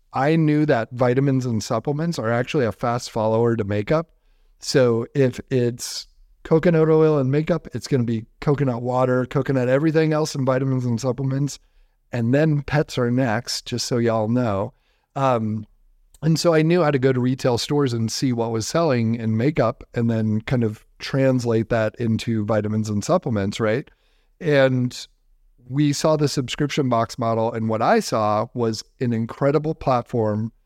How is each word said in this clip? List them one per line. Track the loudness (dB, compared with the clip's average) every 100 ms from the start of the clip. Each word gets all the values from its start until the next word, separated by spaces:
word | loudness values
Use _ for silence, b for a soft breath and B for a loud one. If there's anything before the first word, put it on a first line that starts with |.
| _
I | -2 2 2
knew | 2 2 2
that | 0 -2
vitamins | 0 0 2 2 0 0
and | -4
supplements | -2 -4 -4 -4 -4 -4
are | -2
actually | -2 -2 0 -2
a |
fast | -2 -4 -4 -4
follower | -2 0 2 2 0
to | -2
makeup. | -2 0 -2 -2 _ _ _ _ _
So | 0 4 4 2 0
if | 0 0 0 -4
it's | 0 0 -2 -10 -12 -14 _ -20 _
coconut | 0 2 4 4 4
oil | 4 4 2
and | 0
makeup, | 0 0 -4 -6 -10
it's | -2
gonna | -2
be | 0 -4 -6 -6
coconut | -2 0 0 -2
water, | -2 0 2 2 0
coconut | -2 0 0 2
everything | 2 2 2 2
else | 2 -2
in | -2 0
vitamins | 0 0 0 0
and | -2
supplements. | -2 -2 -2 -2 -4 -6 _ _ _ _ _
And | -4 2
then | 2 2 0
pets | 0 -2 -2 -2
are | 0
next, | 0 0 -2 -4 -10 -6
just | -6 -2
so | 0
y'all | 2 0 0
know. | 0 0 -2 -4 -10 _ _ _ -2
Um, | 0 0 -2 -6 -8 _ _ _ _ _
and | 0 2
so | 2 2
I |
knew | 4 2
how | 2
to | 2
go | 2
to | 2
retail | 0 0 0 -2
stores | 0 0 0
and | 0 -4
see | -2 -2
what | 0 -2
was | -4 -2
selling | 0 2 2 0 -2
in | -2 0
makeup | 0 2 0 -2 -8
and | -4 0
then | 0 0 -2
kind | -2 0
of | 0 -4 _ -16
translate | -4 0 2 2 2 0 2
that | 0 0 -2
into | -2 -2 -2 -2 0
vitamins | 0 0 -2 -2
and | -2
supplements, | 0 0 0 -2 -2 -2
right? | -2 -2 -4 _ _ _ _ -8
And | 0 4 4 2 -2 -6 -16 _ _ _ _ _ -6
we | 0 0
saw | 2 2 2
the | 0
subscription | -2 -4 -4 -2 0 0
box | 2 0 -2
model, | -2 0 0
and | -2 -2
what | 0
I | 2 2
saw | 0 0 0 0 -2
was | -2 -2 -4 -8 -6
an | -2
incredible | -2 -4 -2 0 0 -2 -4
platform | -2 -2 -2 -2 0 -2 -4 -10